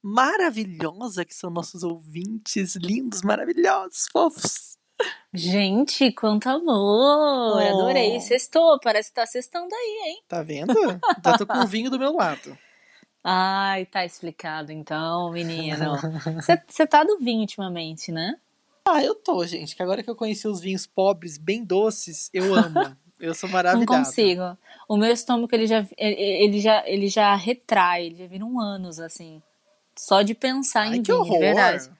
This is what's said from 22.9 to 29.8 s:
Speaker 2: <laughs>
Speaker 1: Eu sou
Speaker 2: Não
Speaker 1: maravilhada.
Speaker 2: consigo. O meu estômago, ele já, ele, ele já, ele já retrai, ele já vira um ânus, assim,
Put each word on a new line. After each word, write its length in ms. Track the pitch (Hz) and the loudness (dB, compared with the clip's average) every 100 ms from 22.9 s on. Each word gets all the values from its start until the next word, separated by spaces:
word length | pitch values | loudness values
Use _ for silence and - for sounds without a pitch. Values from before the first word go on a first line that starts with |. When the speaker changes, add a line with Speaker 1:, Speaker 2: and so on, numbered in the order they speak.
| - | -6
Speaker 2:
<laughs> 60 | _ _ | _ _
Speaker 1:
Eu 140 | 165 | -8
sou 140 | 165 185 | -6 -2
Speaker 2:
Não 60 | |
Speaker 1:
maravilhada. 320 | 180 180 208 233 247 | 0 4 4 4 2
Speaker 2:
consigo. 580 | - - 208 180 180 180 _ - - | 2 2 2 2 -4 -10 _ -20 -2
O 120 | 208 | 2
meu 120 | 220 | 4
estômago, 380 | 233 - 247 233 233 | 2 2 0 2 0
ele 100 | 220 | 2
já, 200 | 220 202 - | 2 0 -4
ele, 180 | 214 208 | -2 0
ele 400 | 202 180 208 208 | 0 4 4 4
já, 240 | 208 214 - | 4 4 2
ele 220 | 196 196 | -2 0
já 260 | 208 208 202 | 2 4 2
retrai, 720 | 190 247 - 214 180 175 170 | 0 -6 0 2 2 0 -6
ele 80 | 170 | -12
já 120 | 180 | -16
vira 160 | 190 | -10
um 160 | 220 247 | -6 -4
ânus, 400 | 208 196 185 160 | -4 -6 -10 -12
assim, 420 | 165 - 165 156 _ _ _ _ | -12 -14 -16 -20 _ _ _ _